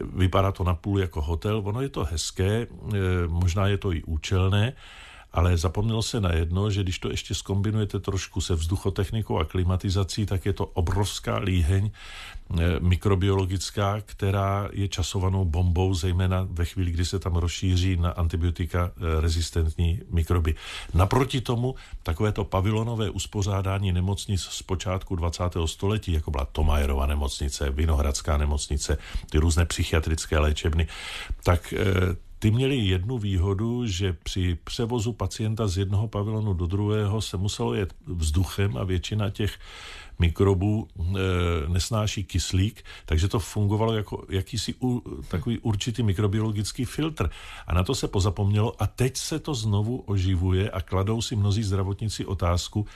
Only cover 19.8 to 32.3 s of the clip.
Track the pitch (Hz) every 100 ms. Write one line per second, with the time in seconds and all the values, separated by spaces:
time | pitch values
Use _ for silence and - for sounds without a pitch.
19.8 | 85 95 - 87 80 87 80 - - -
20.8 | - 82 92 120 131 135 117 117 123 131
21.8 | - - - 78 107 101 76 95 95 110
22.8 | 113 113 107 98 - 107 98 98 95 98
23.8 | 101 90 92 98 - 92 - - - 90
24.8 | 92 92 - 90 85 - 90 87 80 -
25.8 | 98 107 95 80 78 73 67 - 76 76
26.8 | 69 69 69 73 69 - 73 - 71 67
27.8 | 80 73 71 69 - 73 73 73 - 73
28.8 | - 73 - - - 78 82 80 85 -
29.8 | 80 80 80 78 - 78 76 78 87 80
30.8 | 82 - - - - - - 85 - -
31.8 | 95 92 92 92 -